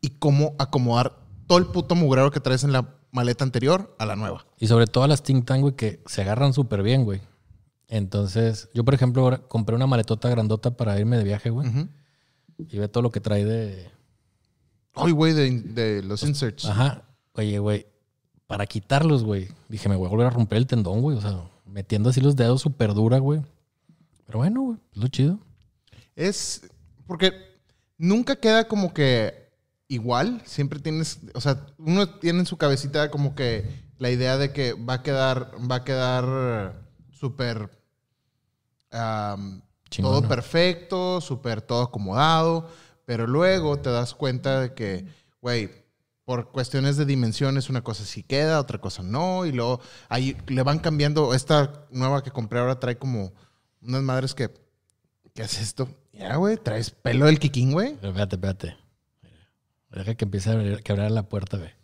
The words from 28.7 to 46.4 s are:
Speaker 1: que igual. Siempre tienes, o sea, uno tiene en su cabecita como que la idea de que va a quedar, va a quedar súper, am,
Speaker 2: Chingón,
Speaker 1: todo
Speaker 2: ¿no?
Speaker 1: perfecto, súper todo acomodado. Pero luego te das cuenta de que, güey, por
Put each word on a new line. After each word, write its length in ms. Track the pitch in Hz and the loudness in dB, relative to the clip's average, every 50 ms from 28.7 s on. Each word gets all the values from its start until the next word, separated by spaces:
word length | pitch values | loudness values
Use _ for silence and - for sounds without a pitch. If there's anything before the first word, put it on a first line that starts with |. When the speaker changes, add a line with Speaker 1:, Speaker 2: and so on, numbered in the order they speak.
| 226 208 190 175 | 0 0 0 0
Speaker 1:
que 560 | - - 147 135 127 117 110 98 - - - _ _ _ _ _ _ _ _ _ | 2 2 4 4 4 4 2 0 -4 -10 -20 _ _ _ _ _ _ _ _ _
igual. 540 | 135 120 110 120 120 120 151 226 247 226 - | -8 -6 -2 0 0 0 0 0 -2 -6 -10
Siempre 360 | - - - 143 147 151 147 | -10 -4 -4 -4 -4 -4 -6
tienes, 400 | - 160 156 160 160 - - - - 101 | -6 -4 -4 -2 -4 -4 -6 -12 -18 -12
o 80 | - 123 | -10 -4
sea, 240 | - 143 135 143 - - - _ | -2 -2 -2 -2 -4 -16 -20 _
uno 280 | 160 156 170 196 202 - | -2 0 2 2 2 0
tiene 300 | - - - 170 170 180 | -4 -4 -2 0 0 2
en 60 | 180 | 0
su 120 | 175 180 160 | -2 -2 0
cabecita 520 | 160 143 139 135 - 139 147 151 151 151 | 2 2 2 0 -2 -4 -2 -2 -2 0
como 240 | 151 147 143 135 143 | 0 -2 -2 -2 -2
que 300 | - 135 120 113 107 101 104 - - - - - | -2 -2 -2 -2 -4 -6 -8 -10 -12 -16 -20 -12
la 140 | _ 127 123 | _ -2 -2
idea 260 | 123 123 127 127 131 | 0 0 0 0 2
de 160 | 135 143 139 | 0 0 -2
que 220 | 139 143 135 123 117 | -2 -2 -4 -4 -4
va 200 | 90 117 120 127 | -6 -6 -6 -6
a 80 | 123 | -4
quedar, 500 | 127 151 139 135 135 131 131 127 123 - - 101 | -2 -2 0 2 2 2 0 0 -4 -8 -10 -8
va 180 | 120 123 127 | -4 -4 -4
a 80 | 123 127 | -4 -2
quedar 880 | - 135 131 127 127 127 127 123 127 131 135 131 123 117 110 98 95 - - - - _ _ - - | -4 -2 -2 0 0 0 0 0 -2 -2 -2 -2 -2 -2 -4 -4 -6 -10 -14 -20 -20 _ _ -20 -20
súper, 600 | _ _ - 131 - - 127 120 113 110 107 98 _ _ _ _ _ _ _ _ _ _ _ _ _ _ _ _ _ _ _ _ _ _ _ _ | _ _ -10 -10 -6 -4 -4 -4 -4 -6 -8 -12 _ _ _ _ _ _ _ _ _ _ _ _ _ _ _ _ _ _ _ _ _ _ _ _
am, 720 | - 117 117 113 110 107 104 104 104 98 101 98 95 92 - _ _ _ _ _ | -8 -6 -4 -4 -4 -4 -4 -6 -6 -8 -10 -12 -14 -16 -20 _ _ _ _ _
Speaker 2:
Chingón, 240 | - - 98 131 | -6 -2 0 2
Speaker 1:
todo 80 | 131 143 | 2 2
Speaker 2:
¿no? 80 | - 110 | 2 2
Speaker 1:
perfecto, 920 | 139 120 - - - 165 175 180 180 170 - - 196 185 180 180 180 180 | 0 -2 -2 -2 2 2 2 2 0 -2 -6 -6 -4 -2 -2 -2 -2 -4
súper 400 | 151 - 139 117 - 120 113 113 | -4 -6 -8 -6 -4 -6 -6 -6
todo 220 | - - 123 120 123 | -4 -2 0 0 0
acomodado. 840 | 120 - 107 101 95 95 120 147 160 160 160 160 165 165 165 165 165 - - - _ _ _ _ | -2 -4 -6 -6 -2 0 2 4 4 4 2 2 2 0 -2 -4 -10 -18 -20 -20 _ _ _ _
Pero 200 | - 120 113 117 | -6 -4 -4 -2
luego 520 | 117 127 151 175 185 190 185 165 151 143 143 | 0 0 2 2 2 2 2 0 -2 -2 -2
te 100 | 143 135 | -2 -2
das 240 | 120 120 120 117 | -2 -2 -2 -4
cuenta 480 | - _ 151 131 127 123 - 135 135 135 | -6 _ -4 -4 -4 -2 -2 -2 -2 -2
de 140 | 131 120 127 | -2 -4 -6
que, 320 | - 113 101 95 92 95 92 - _ _ _ _ _ | -8 -6 -6 -6 -6 -8 -14 -20 _ _ _ _ _
güey, 400 | - 123 120 117 107 92 - - _ _ _ _ _ _ _ _ _ | -6 -4 -4 -4 -4 -6 -10 -18 _ _ _ _ _ _ _ _ _
por 280 | - 127 123 | -6 -6 -6